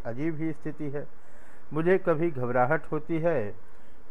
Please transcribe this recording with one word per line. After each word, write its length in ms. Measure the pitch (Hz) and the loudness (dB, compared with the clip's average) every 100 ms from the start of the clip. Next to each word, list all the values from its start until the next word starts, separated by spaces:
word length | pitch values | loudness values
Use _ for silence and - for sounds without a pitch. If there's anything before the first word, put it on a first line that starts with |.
| 123 | -2
अजीब 300 | 117 160 151 | -2 -2 0
ही 160 | 160 | -2
स्थिति 360 | 151 156 143 151 | -2 -2 -2 -2
है। 180 | 143 - - - - - - - | -2 -2 -4 -4 -4 -4 -4 -2
मुझे 240 | 147 165 185 | 0 4 4
कभी 340 | 180 156 170 | 4 2 2
घबराहट 600 | 135 123 123 123 160 - | 0 0 2 4 2 0
होती 280 | 156 - 165 | -2 0 0
है 360 | 170 147 104 - - - - - - | 2 2 0 -2 -4 -2 -2 -4 -2